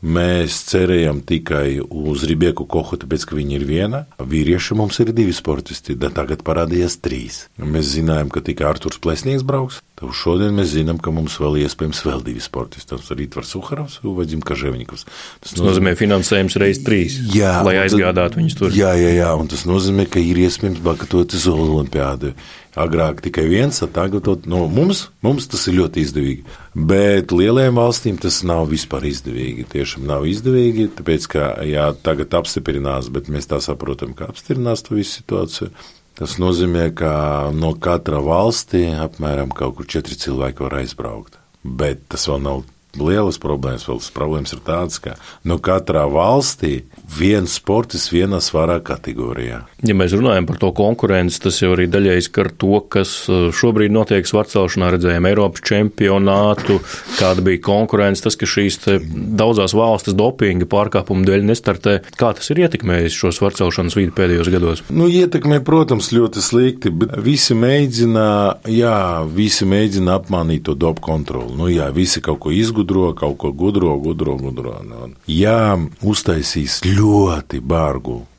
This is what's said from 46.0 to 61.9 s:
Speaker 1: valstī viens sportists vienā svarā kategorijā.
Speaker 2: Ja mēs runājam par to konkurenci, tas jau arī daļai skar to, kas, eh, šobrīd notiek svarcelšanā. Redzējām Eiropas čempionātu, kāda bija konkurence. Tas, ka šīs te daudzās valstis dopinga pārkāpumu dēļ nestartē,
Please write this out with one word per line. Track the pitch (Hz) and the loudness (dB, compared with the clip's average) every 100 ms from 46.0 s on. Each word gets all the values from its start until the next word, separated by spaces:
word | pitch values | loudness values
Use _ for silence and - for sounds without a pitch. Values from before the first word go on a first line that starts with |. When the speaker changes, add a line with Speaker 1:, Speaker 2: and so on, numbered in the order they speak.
| 73 | 2
Speaker 1:
valstī | 71 90 131 131 - 78 67 - - - | 2 4 4 0 -2 -4 -4 -8 -20 -16
viens | 76 90 104 90 - | 0 2 2 0 -4
sportists | - 104 120 87 - | 0 0 0 -4 -2
vienā | 85 95 95 | 2 2 0
svarā | - 80 82 85 80 | -2 0 2 0 -4
kategorijā. | 67 - 58 60 58 60 58 60 _ | -8 -8 -6 -6 -4 -6 -8 -14 _
Speaker 2:
Ja | 120 98 | 0 2
mēs | 92 | 4
runājam | 98 127 98 87 | 2 4 2 0
par | 80 | 0
to | 95 90 | 0 2
konkurenci, | 104 117 107 95 90 - | 2 2 2 2 2 0
tas | 95 87 | -2 2
jau | 92 | 2
arī | 90 90 | 2 2
daļai | 98 98 90 | 4 4 4
skar | 90 - 98 | 2 0 -2
to, | - 95 104 - | 0 2 2 2
kas, | 98 95 - - | -2 0 -4 0
eh, | 92 87 | 2 2
šobrīd | 82 120 107 104 | 2 2 4 4
notiek | 107 107 101 90 | 4 4 2 2
svarcelšanā. | 107 107 107 92 - 90 | 0 2 2 0 2 2
Redzējām | 90 87 85 90 | 2 2 2 4
Eiropas | 104 101 - - | 4 2 0 0
čempionātu, | 104 107 - 101 98 98 98 104 104 - 98 - - - - | 2 2 2 2 4 4 4 4 2 2 0 0 -14 -10 0
kāda | 95 92 | 2 2
bija | 95 90 | 2 0
konkurence. | - 101 110 104 101 98 | 2 2 2 2 2 2
Tas, | - - | -2 -2
ka | 113 | -2
šīs | - 101 - | 0 0 0
te | - 98 | 0 0
daudzās | 78 80 98 107 110 110 95 | 0 -8 -4 2 2 4 2
valstis | 104 113 107 - | 4 4 2 0
dopinga | 98 113 - 104 92 87 | 2 2 2 0 2 2
pārkāpumu | 101 104 101 - 92 95 | 2 2 0 0 0 4
dēļ | 98 | 4
nestartē, | 104 113 - 90 - | 2 0 0 0 2